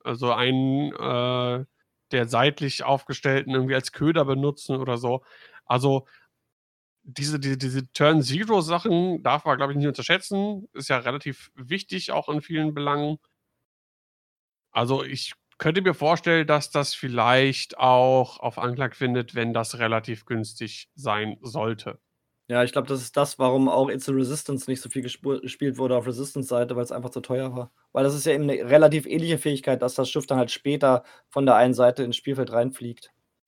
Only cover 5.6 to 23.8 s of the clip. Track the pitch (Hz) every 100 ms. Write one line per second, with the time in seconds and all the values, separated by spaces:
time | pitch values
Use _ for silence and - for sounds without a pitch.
5.6 | - 123 139 135 - _ _ _ _ _
6.6 | _ _ _ _ - 127 143 151 139 135
7.6 | 131 131 127 - 147 160 127 147 214 208
8.6 | 160 170 226 170 185 170 - 143 156 131
9.6 | 139 143 147 135 127 185 - 196 202 202
10.6 | 202 - 135 131 120 135 147 131 - -
11.6 | 127 196 - 190 - 151 147 151 - 160
12.6 | 156 147 143 143 147 156 _ _ _ _
13.6 | _ _ _ _ _ _ _ _ _ _
14.6 | _ - 120 135 135 135 - - _ -
15.6 | 156 170 185 151 151 165 - 165 156 151
16.6 | - 147 139 - 135 120 113 127 135 131
17.6 | - - 131 127 127 131 123 - 120 -
18.6 | 123 123 127 - 131 123 117 120 117 117
19.6 | 113 117 113 113 110 113 - 117 110 -
20.6 | 110 - - - 135 104 107 101 123 110
21.6 | 110 113 - - _ _ _ _ - 120
22.6 | 123 143 131 135 120 - 143 - 127 135
23.6 | 135 127